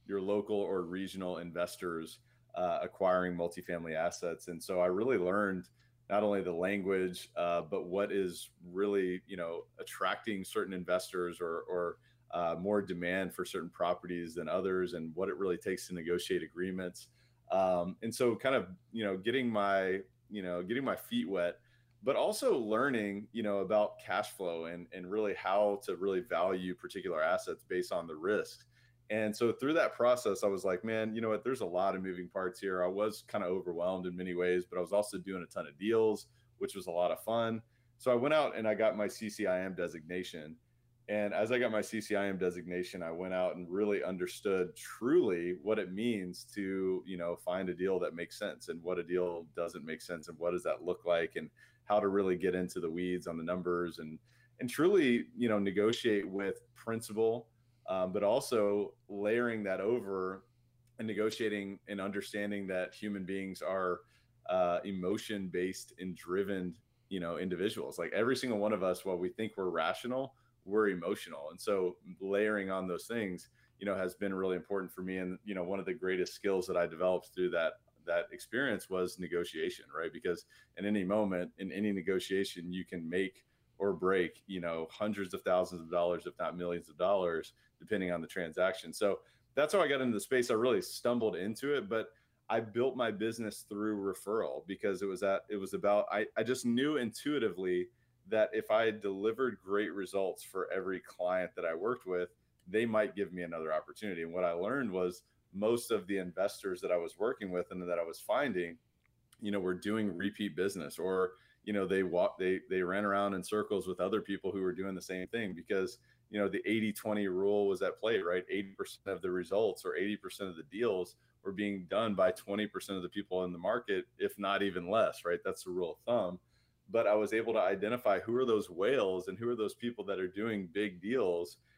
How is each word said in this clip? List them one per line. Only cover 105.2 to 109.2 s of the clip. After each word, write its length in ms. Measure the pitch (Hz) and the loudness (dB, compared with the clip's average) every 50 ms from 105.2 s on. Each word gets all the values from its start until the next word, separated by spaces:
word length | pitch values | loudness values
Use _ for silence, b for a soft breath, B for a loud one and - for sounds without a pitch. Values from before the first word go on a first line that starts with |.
| - _ _ _ _ _ | -14 _ _ _ _ _
most 380 | - 98 107 110 117 120 - - | -6 0 2 2 2 2 0 0
of 160 | 113 101 92 | -2 -2 0
the 100 | 92 101 | 0 -2
investors 640 | 95 92 90 82 92 95 104 - - 104 98 90 87 | -2 -2 -2 -2 0 0 0 -2 -4 -6 -6 -4 -2
that 100 | 95 90 | 0 0
I 60 | 90 | 2
was 220 | 87 85 80 - - | 2 0 -2 -4 -2
working 320 | 107 123 139 - 104 92 | -2 -2 -2 -2 -4 -4
with 200 | 90 90 87 - | -2 -2 -2 -4
and 120 | 92 92 | -6 -8
that 160 | 90 87 87 85 | -4 -2 -2 -2
I 40 | |
was 180 | 82 82 82 - | -2 -4 -6 -8
finding, 580 | - - 107 131 143 131 95 90 87 85 82 - _ _ _ _ _ _ _ _ | -2 0 0 2 2 0 0 -2 -2 -4 -6 -12 _ _ _ _ _ _ _ _